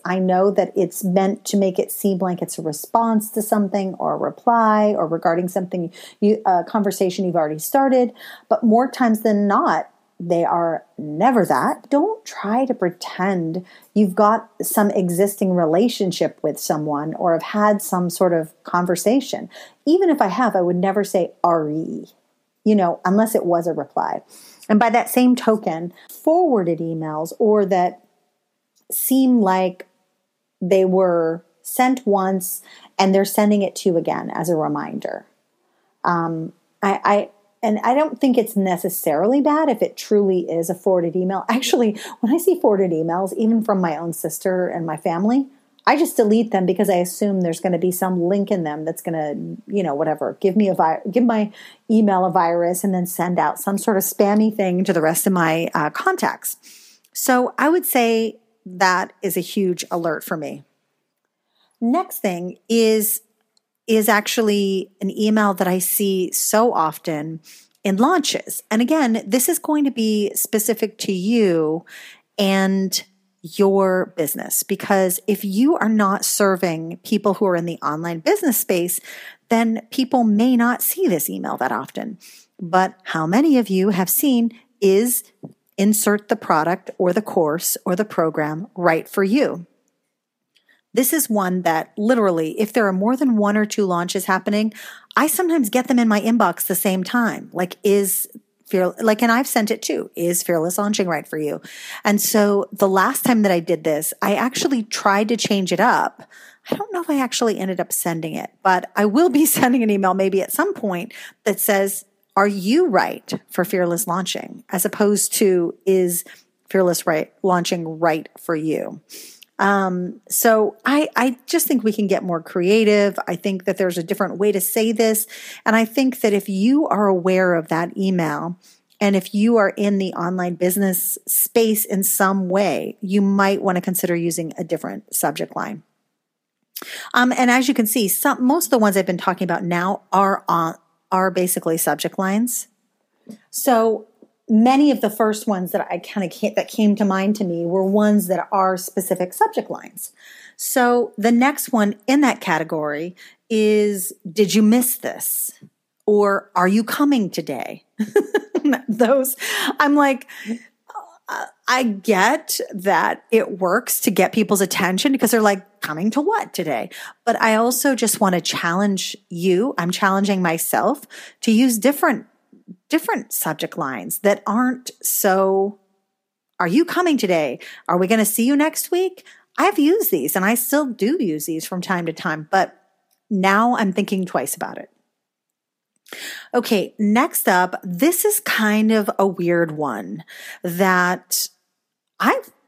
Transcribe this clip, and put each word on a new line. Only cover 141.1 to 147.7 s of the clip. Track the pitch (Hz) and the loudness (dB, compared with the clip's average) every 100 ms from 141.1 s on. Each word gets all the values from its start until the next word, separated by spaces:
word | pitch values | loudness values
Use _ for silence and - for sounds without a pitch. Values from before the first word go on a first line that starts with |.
are | 185 190 | 0 0
basically | 180 180 175 165 165 | 0 -2 -2 -2 -2
subject | 160 151 160 - | -2 -2 -4 -4
lines. | 190 208 240 - - _ _ _ _ _ - 214 _ | -2 -2 -2 -6 -12 _ _ _ _ _ -20 -20 _
So | - 277 233 226 214 - _ - _ - | -4 2 2 2 0 -6 _ -20 _ 0
many | 220 247 269 294 | 4 6 6 4
of | 254 | 4
the | 214 | 0
first | 214 214 214 220 | 0 0 0 -2
ones | 190 180 | -4 -2
that | 180 - | -4 -4
I | 180 | -8
kinda | - 208 175 | -8 -6 -6
ca-, | - 214 | -4 -4
that | 208 - | -2 -4
came | - 214 202 | 2 2 2
to | |
mind | 196 190 196 208 | 0 0 0 -2
to | |
me | 185 170 | -2 -2
were | 170 | -2